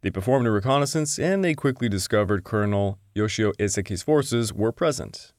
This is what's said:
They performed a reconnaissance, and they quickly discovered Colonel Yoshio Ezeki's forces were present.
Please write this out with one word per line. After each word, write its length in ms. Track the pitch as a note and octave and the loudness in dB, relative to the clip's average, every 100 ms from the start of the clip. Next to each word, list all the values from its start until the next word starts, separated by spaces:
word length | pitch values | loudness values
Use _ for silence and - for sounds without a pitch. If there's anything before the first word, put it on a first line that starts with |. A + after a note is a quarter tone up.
They 100 | G2 | -4
performed 340 | F#2+ G2 C3+ A#2+ | -4 0 2 4
a 60 | |
reconnaissance, 640 | G#2 A2 C#3 C#3+ D#3+ D3+ - | 2 2 2 2 0 -2 -2
and 260 | D#3+ G3 | 0 2
they 100 | F3+ | 0
quickly 340 | D3+ C#3+ B2+ A#2+ | 0 -2 0 -2
discovered 560 | G2 - G#2+ G2 G2+ | -2 0 0 2 0
Colonel 560 | - G#2+ G#2 G2+ G2+ F#2+ _ | 0 -2 0 2 0 -4 _
Yoshio 400 | G#2 G#2+ - G#2+ - | -4 -2 0 0 2
Ezeki's 460 | G2+ G#2 F#2 F#2 | -2 -2 -4 -6
forces 500 | - D3+ C#3 A#2+ A2+ | 2 2 2 0 -2
were 200 | G#2+ A2 | 0 -2
present. 580 | - E3+ C3+ A1+ - - | 0 -2 -2 -8 -14 -20